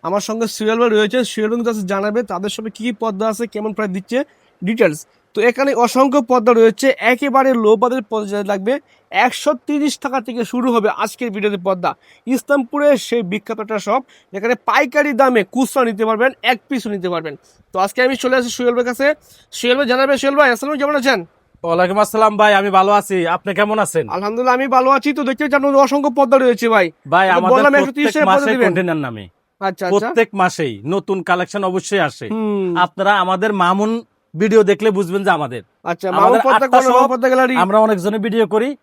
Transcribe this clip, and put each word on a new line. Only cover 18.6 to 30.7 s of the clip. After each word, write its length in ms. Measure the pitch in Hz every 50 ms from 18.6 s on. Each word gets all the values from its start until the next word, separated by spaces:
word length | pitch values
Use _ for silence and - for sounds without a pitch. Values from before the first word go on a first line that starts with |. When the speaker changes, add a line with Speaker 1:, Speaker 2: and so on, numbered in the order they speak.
| 247 240 240
Speaker 1:
ভাইয়ের 140 | 240 247 240
কাছে। 160 | 247 - 269 285 302 _ _ _ - _ _ _
সুহেল 240 | - - - 240 247
ভাই 100 | 269 285
জানাবে, 320 | 226 247 254 269 269 285 262
সুহেল 180 | - 269 277
ভাই, 140 | 285 294 262
আসসালামু 240 | 240 - - 285 302
আলাইকুম, 200 | 269 285 285 302
কেমন 60 | 285
আছেন? 260 | 240 269 254 202 170 _ _ _ _ _ _ _ -
Speaker 2:
ওয়ালাইকুম 340 | 170 165 175 180 180 190 208
আসসালাম 380 | 214 208 - 214 220 220 214
ভাই, 180 | 202 214 214 202
আমি 160 | 196 196 202
ভালো 220 | 190 190 190 196
আছি, 340 | 208 208 202 - 196 185 170
আপনি 280 | 165 170 175 _ 202 190
কেমন 240 | 190 208 208 214 220
আছেন? 300 | 202 - - 165 139 110
Speaker 1:
আলহামদুলিল্লাহ, 460 | - 180 196 208 220 233 254 254 247
আমি 140 | 254 269 269
ভালো 220 | 247 254 254 262
আছি। 220 | 277 269 - 294
তো 100 | 277 277 285
দেখতে 200 | 240 269 - 302
পাচ্ছি 120 | 285 262
আপনাদের 240 | 285 269 285 277 269
অসংখ্য 300 | 277 262 269 285 269 294 240
পদ্মা 220 | 285 277 240 269 269
রয়েছে 300 | 262 247 240 - 233 233
ভাই। 220 | 220 208 185 165 - _ _ 139
Speaker 2:
ভাই, 200 | 147 175 190 190
Speaker 1:
তো 60 | 180
Speaker 2:
আমাদের 220 | 175 220 214 247
Speaker 1:
বললাম 160 | 262 269 294
Speaker 2:
প্রত্যেক 100 | 277 285
Speaker 1:
একশো 100 | 285 277
তিরিশ 220 | 240 294 294 285 -
টাকা 120 | 302 302
পদ্মা 140 | 190 185 185
Speaker 2:
মাসে 100 | 185 220
Speaker 1:
দিবেন। 160 | 247 254 233
Speaker 2:
কন্টেইনার 300 | 202 170 180 185 175 165
নামে। 280 | 156 143 127 113 107 98
Speaker 1:
আচ্ছা, 640 | 87 _ _ _ _ _ _ 196 190 185 - 190
আচ্ছা। 20 | 180
Speaker 2:
প্রত্যেক 400 | 190 202 208 240 349 233 226 -
মাসেই 480 | - 196 185 180 - - 160 135